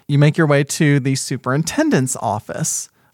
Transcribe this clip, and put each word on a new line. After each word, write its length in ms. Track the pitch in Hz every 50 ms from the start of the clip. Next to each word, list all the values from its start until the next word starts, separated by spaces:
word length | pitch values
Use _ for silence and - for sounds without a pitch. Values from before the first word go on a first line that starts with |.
| _
you 120 | - 143 143
make 180 | 147 151 143
your 100 | 170 160
way 160 | 147 143 143 147
to 360 | - - - 165 147 143 143
the 160 | 123 135 135
superintendent's 1000 | - - - 131 120 - 123 135 151 160 - - - 320 302 277 143 131 127 -
office, 720 | - - 110 101 107 - - - - 160 - - - - - _ _ _ _